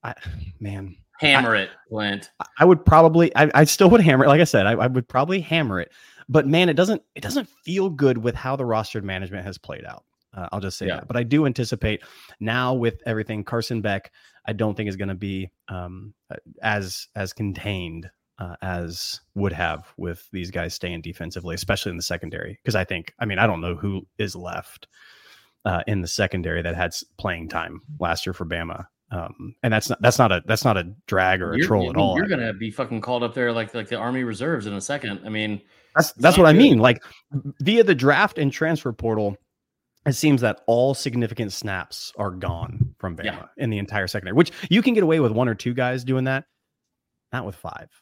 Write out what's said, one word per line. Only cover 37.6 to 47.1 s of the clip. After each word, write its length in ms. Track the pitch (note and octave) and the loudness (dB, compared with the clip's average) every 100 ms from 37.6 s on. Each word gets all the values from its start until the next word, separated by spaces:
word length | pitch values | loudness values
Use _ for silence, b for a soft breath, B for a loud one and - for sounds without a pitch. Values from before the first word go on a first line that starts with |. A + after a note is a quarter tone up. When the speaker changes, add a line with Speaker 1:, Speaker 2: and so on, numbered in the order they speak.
Speaker 1:
via 220 | C#3+ A3+ | 0 4
the 100 | G3+ | 6
draft 440 | D3+ C3 C#3+ G3+ - | 6 4 4 2 0
and 140 | C#3+ | -2
transfer 400 | - D#3+ D#3+ C3 | 0 -2 -2 -4
portal, 440 | A2+ A2+ A2 G#2 G2+ _ _ _ _ _ _ - | -6 -2 -2 -2 -6 _ _ _ _ _ _ -2
it 60 | |
seems 260 | B2+ D3+ C#3 | 2 4 4
that 220 | A#2 G#2+ - | 2 0 0
all 280 | A#2 C3 | 2 4
significant 580 | C3+ - B2 A#2 - G#2+ | 0 -4 -2 -4 -4 -8
snaps 580 | - G#2+ F#2+ E2+ - - - | -6 -8 -8 -8 -14 -16 -6
are 140 | G2+ | -6
gone 640 | F2+ F2+ E2+ E2 - - - | -4 -6 -6 -8 -4 -4 -2
from 180 | F#2+ E2 | -10 -6
Bama 80 | |
Speaker 2:
Yeah. 180 | G2 - - - | -8 -8 -16 -6
Speaker 1:
in 100 | B2+ | -4
the 80 | G#2+ | -4
entire 280 | G2 G#2+ F#2 | -4 -4 -4
secondary, 280 | G#2+ F#2+ | -6 0
which 160 | A2+ E3 B B | 2 2 B B
you 100 | G3 | 2
can 140 | B3 | 4
get 80 | A#3 | 2
away 180 | F3 D#3+ | 2 4
with 120 | B2+ | 2
one 140 | G#2+ B2+ | 2 0
or 60 | |
two 200 | A2 B2 | -2 -4
guys 300 | B2 B2+ B2+ | -2 -2 -4
doing 200 | B2 C3 | -2 -2
that. 200 | C3 C3+ - _ _ _ _ _ _ | 0 -4 -6 _ _ _ _ _ _